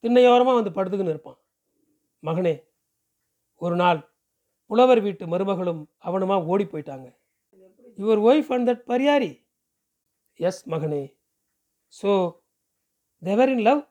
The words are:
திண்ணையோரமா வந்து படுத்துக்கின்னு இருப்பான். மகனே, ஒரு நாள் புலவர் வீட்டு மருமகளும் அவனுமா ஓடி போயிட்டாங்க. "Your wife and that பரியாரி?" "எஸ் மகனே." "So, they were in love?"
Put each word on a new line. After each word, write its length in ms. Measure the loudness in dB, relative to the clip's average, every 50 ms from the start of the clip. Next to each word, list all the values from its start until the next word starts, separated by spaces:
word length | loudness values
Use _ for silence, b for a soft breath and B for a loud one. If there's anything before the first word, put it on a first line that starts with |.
| -2
திண்ணையோரமா 520 | 2 4 6 6 6 6 6 4 4 2 0 0
வந்து 80 | -2
படுத்துக்கின்னு 380 | -4 -6 -6 -4 -4 -4 -4 -4
இருப்பான். 300 | -6 -8 -10 -18 -20 _ _ _ _ _ _ _ _ _ _ _ _ _ _ _ _ _ -8
மகனே, 420 | -6 -4 -2 -2 -2 -2 -4 _ _ _ _ _ _ _ _ _ _ _ _ _ _ _ _ _ _ _
ஒரு 220 | _ -6 -4 -2
நாள் 360 | 0 2 0 0 0 -4 _ _ _ _ _ _ _ _ _ _ _ _
புலவர் 360 | _ 2 2 4 4 4 4
வீட்டு 260 | 2 -2 -6 -8 -8
மருமகளும் 600 | -6 -4 -4 -2 -2 -4 -4 -4 -6 -6 -8 -12 _ _ _ _
அவனுமா 420 | -6 -4 -4 -2 0 -2 -2 -2
ஓடி 200 | -2 -2 -2 -2
போயிட்டாங்க. 520 | -4 -8 -14 -12 -12 -16 -16 -18 -20 _ _ _ _ _ _ _ _ _ _ _ _ _ _ _ -20 _
"Your 220 | -8 0 0 0 4
wife 320 | 4 4 4 4 2 0
and 200 | -2 -2 0 0
that 100 | -2 -2 -4
பரியாரி?" 600 | -4 -2 0 2 2 2 2 0 -2 -8 _ _ _ _ _ _ _ _ _ _ _ _ _ _ _ _ _ _ _ _
"எஸ் 340 | _ -4 -4 -4 -6 -10 -8
மகனே." 480 | -8 -6 -4 -4 -6 -6 -8 -10 _ _ _ _ _ _ _ _ _ _ _ _ _ _ _
"So, 540 | _ _ -8 -2 0 0 0 0 -2 -6 _ _ _ _ _ _ _ _ _ _ _ _ _ _ _ _ _ -6
they 100 | -4 2
were 160 | 2 2 2 2
in 60 | 2
love?" 300 | 2 2 2 2 -2 _